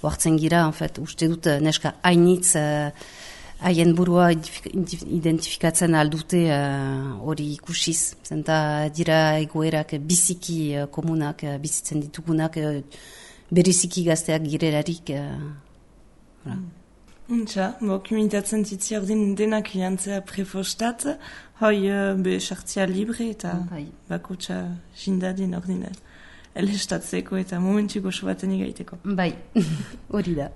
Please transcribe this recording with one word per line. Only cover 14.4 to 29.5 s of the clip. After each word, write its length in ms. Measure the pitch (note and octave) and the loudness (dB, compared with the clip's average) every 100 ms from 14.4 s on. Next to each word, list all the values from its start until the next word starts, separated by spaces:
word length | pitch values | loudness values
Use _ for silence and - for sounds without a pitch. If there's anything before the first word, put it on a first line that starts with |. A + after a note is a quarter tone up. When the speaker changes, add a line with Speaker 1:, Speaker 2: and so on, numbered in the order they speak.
Speaker 1:
girelarik, 680 | D#3 D#3 D#3+ D3+ D3+ E3+ - | 0 0 2 2 0 -4 -4
eh, 280 | C#3 C#3+ C3+ D3 D3 - - - - - - - - | -6 -6 -8 -10 -12 -18 -20 -20 -20 -20 -20 -20 -18
voilà. 120 | - F#3+ | -10 -8
Speaker 2:
Mm. 140 | F3+ - - _ - - - | -10 -14 -20 _ -20 -20 -4
Untxa, 440 | A#3 A3 G3 F#3+ - | -2 -2 -2 -2 -2
bo, 200 | G#3+ F#3+ | -2 -2
kumitatzen 680 | F#3+ A3 G#3+ G3+ G3+ G#3+ G#3 | 0 0 2 2 0 -2 -2
zitzi 300 | F#3+ - A3 | -4 -4 -4
ordin 380 | G3 G#3+ G#3 | 0 2 2
denak 360 | G3 G#3+ G#3+ G#3+ | 2 2 0 -2
jantzea 480 | F#3 F#3 F#3+ G3 G3 | -2 -2 -2 -4 -6
prefostat, 880 | G3 F#3 F#3+ F#3+ F#3 - A3+ A#3+ C#4+ D4+ - - - - | -6 -8 -6 -4 -6 -2 -4 -2 -6 -6 -10 -18 -20 0
hoi, 260 | A3 G#3 G3 | 4 4 2
eh, 240 | G3+ G3 G3 | 2 0 2
be, 220 | F#3 F#3 | 2 0
sartzia 460 | F#3+ F#3 - - | -2 -8 -6 -2
libre 460 | F#3+ F#3 G#3+ A3+ A#3 | 0 0 -2 -2 -4
eta 240 | G#3+ F3 F3 F3 | -4 -4 -4 -4
Speaker 1:
Bai. 160 | E3+ D3+ - - | -8 -12 -14 -8
Speaker 2:
bakotxa 480 | F3 - F#3 - F#3 F3+ F3 - | -8 -6 -12 -6 -6 -6 -8 -12
jindadin 600 | - - F#3+ F3+ F#3 F#3+ | -10 -2 0 0 -2 -2
ordin, 300 | F3 F3+ F#3 | -4 -4 -4
eh, 80 | F3+ F#3+ - - - - - | -6 -12 -18 -20 -20 -20 -16
elestatzeko 840 | - G3 G3+ - F3 F3 F#3 F#3 F#3+ | -2 -2 0 -2 -6 -4 -6 -4 -4
eta 200 | F#3 F3 | -4 -2
momentuko 520 | F3+ G#3 G#3 G#3 F#3+ | 2 2 0 -2 -4
sobaten 400 | F#3 F#3+ F#3 F#3+ | -4 -4 -4 -2
igaiteko. 460 | F#3+ F#3+ - F3 F3 | -2 -4 -6 -14 -10
Speaker 1:
Bai, 280 | F#3+ F#3+ F3+ - - | -6 0 0 -2 -2